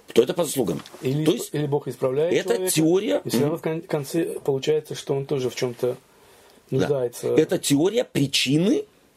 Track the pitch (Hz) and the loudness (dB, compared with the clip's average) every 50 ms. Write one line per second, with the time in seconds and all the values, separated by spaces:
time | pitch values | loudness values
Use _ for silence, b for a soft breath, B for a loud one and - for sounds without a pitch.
0 | - - - - 120 - 175 - 170 143 - 139 120 87 85 71 - - - - | -18 0 4 4 4 4 2 -2 -2 -2 0 0 0 0 -2 -4 -8 -12 -14 -6
1 | - 131 135 147 156 156 190 - - - - 147 151 147 139 147 - 139 120 - | -4 -2 0 2 2 2 2 2 -2 -6 -4 -4 -2 -2 -2 -2 -2 -6 -4 -2
2 | - 131 127 139 156 170 147 151 185 190 - 214 185 185 - 151 160 160 170 190 | -2 0 0 0 0 2 2 0 2 0 0 0 0 0 2 2 4 4 4 2
3 | 208 254 285 - - 127 113 113 143 147 165 160 - 165 160 165 165 - - 156 | 2 0 -2 -2 -2 -2 0 2 2 2 0 -2 -4 -4 -4 -4 -4 -4 -4 -4
4 | 143 - - 170 165 - 165 - - - 139 135 135 147 151 156 147 - 123 - | -4 -2 -2 -2 -2 -2 -4 -4 -2 -2 -2 0 0 0 0 0 -2 -4 -10 -8
5 | - - 143 139 139 135 151 139 127 123 - - 131 127 120 - - 123 127 - | -6 -4 -4 -4 -4 -2 -2 -2 -2 -2 -2 -2 -4 -4 -2 -2 -2 -2 -2 -4
6 | - b b b b b b b b b b b b _ - 131 - - 143 135 | -10 b b b b b b b b b b b b _ -2 0 0 0 0 0
7 | 127 120 - - - 123 120 131 156 160 185 165 - - 143 139 156 190 208 233 | -2 -4 -4 -4 -4 2 4 4 4 4 2 -2 0 2 2 4 4 2 2 0
8 | - - - - 143 139 - - - 131 139 151 175 202 285 427 427 - _ _ | -2 -2 0 0 0 0 0 0 0 2 2 2 4 2 2 0 -2 -6 _ _
9 | _ _ _ | _ _ _